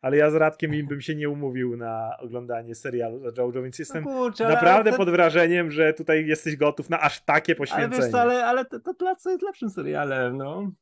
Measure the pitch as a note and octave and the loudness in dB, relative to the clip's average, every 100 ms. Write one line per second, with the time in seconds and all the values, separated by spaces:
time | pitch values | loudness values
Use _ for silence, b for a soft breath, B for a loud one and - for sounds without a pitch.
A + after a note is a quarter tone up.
0 | C3 C#3+ D3+ D#3 D#3 D#3 D#3 D3+ C#3+ C#3+ | 2 4 4 4 2 2 -4 -4 -4 -8
1 | B2+ D3+ D3 C#3+ C#3 B2+ B2 A#2+ A#2 A2+ | -6 -4 -4 -4 -6 -4 -4 -4 -6 -6
2 | A2+ - B2 A#2+ B2 A#2 A#2 A2+ C#3 B2 | -8 -10 -10 -12 -8 -8 -8 -12 -8 -4
3 | A#2 A#2+ C3 A#2+ B2 B2+ B2+ B2 D3 G#3 | -4 -6 -10 -4 -4 -2 -8 -10 -10 -8
4 | G#3 C4 B3 G#3 A3+ G#3+ E3+ G3 A3 G#3+ | -6 -4 -4 0 2 4 6 6 6 2
5 | F#3 F3 E3+ D#3+ E3+ F3 E3 D3 D#3 D#3 | 2 4 4 4 4 2 0 2 2 2
6 | D#3 D#3 D#3 D#3 D#3+ D3+ D3 D3 C#3+ E3 | 2 2 2 -2 -2 2 2 0 -4 0
7 | D3 - - D3+ - E3 - - A#3 B3+ | 0 0 2 2 2 -2 0 -2 -2 0
8 | B3 A#3+ A#3+ B3 A#3+ B3 C4 C#4 E4+ F#4 | 2 4 2 2 2 0 -2 -8 -10 -4
9 | F#4 F#4 F4+ F#4 G4+ F#4+ A3+ F#3 D3 D3 | -4 -2 -4 -4 -4 -6 -8 -6 -6 -4
10 | C#3+ C3 B2 C3 C3+ E3+ G3+ F#3 | -2 -2 -2 -4 -6 -6 -8 -10